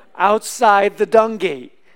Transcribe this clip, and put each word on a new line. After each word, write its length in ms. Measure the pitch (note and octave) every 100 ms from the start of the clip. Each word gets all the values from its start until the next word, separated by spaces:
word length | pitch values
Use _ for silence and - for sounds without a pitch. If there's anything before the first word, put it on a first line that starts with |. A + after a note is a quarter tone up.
| - -
outside 800 | F#3+ G#3+ - - A3+ G3+ G3+ G3+
the 80 | G3
dung 300 | A3 A3 A3
gate? 360 | F3 C3+ - - _